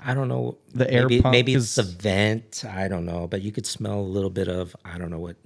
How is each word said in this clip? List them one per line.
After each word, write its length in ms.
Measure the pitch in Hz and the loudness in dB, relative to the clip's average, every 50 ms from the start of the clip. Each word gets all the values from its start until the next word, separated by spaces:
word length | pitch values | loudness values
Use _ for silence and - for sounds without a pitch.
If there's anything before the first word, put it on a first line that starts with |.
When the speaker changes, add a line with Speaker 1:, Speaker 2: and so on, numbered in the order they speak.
| - | -6
Speaker 1:
I 100 | 123 127 | -4 -2
don't 140 | 139 135 123 | -2 -2 -2
know. 300 | 123 127 123 120 - - _ _ | -2 -2 -4 -4 -8 -10 _ _
Speaker 2:
The 160 | - 123 131 - | -2 0 2 4
air 180 | 127 120 127 127 | 4 4 4 6
Speaker 1:
Maybe, 140 | 120 120 | 6 6
Speaker 2:
pump 100 | - 131 | 6 6
Speaker 1:
maybe 220 | 123 123 123 131 127 | 6 6 6 6 4
it's 100 | 131 113 | 2 2
Speaker 2:
is 100 | 107 - | 2 2
Speaker 1:
the 60 | 127 | 0
vent. 840 | 104 92 87 87 95 104 92 98 104 107 110 113 110 _ - - - 110 | 0 0 -2 -2 0 2 4 4 4 4 2 -2 -6 _ -12 -12 -10 -8
I 180 | 98 95 98 | -6 -4 -4
don't 200 | 95 98 87 85 | -2 -2 -4 -4
know, 200 | 87 85 87 85 | -4 -4 -6 -6
but 160 | 85 104 98 | -4 -6 -6
you 80 | 95 107 | -6 -6
could 160 | 107 - 98 | -6 -6 -6
smell 320 | - - - 110 101 101 101 | -6 -6 -6 -4 -4 -4 -4
a 40 | |
little 280 | 101 95 95 101 98 95 | -4 -2 -2 -2 -2 -2
bit 160 | 92 98 92 | -2 -2 -2
of, 300 | 92 90 90 90 85 - - - | -2 -2 -4 -6 -8 -10 -16 -16
I 140 | 87 85 87 | -14 -12 -10
don't 120 | 90 85 | -8 -8
know 80 | 87 82 | -8 -8
what, 180 | 87 85 85 - - | -10 -12 -14 -16 -18